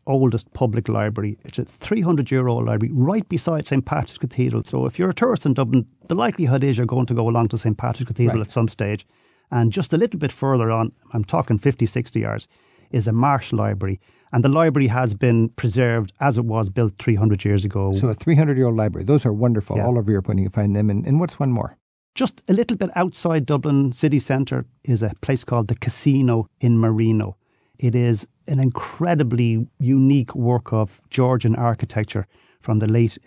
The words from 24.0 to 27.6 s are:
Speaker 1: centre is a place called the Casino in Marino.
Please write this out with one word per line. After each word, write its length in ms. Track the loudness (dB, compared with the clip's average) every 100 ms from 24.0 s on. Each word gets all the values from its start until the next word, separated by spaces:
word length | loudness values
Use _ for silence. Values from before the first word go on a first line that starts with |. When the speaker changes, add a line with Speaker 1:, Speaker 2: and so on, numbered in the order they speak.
| 0 0
Speaker 1:
centre 480 | 0 -2 -2 -4 -6 _
is 200 | -2 0
a 100 | 0 -6
place 220 | -4 -4
called 240 | 0 -2 0
the 80 | -2
Casino 760 | -4 -2 2 2 2 0 -2 -2
in 200 | 2 4
Marino. 580 | 4 2 2 0 -2 -10 _ _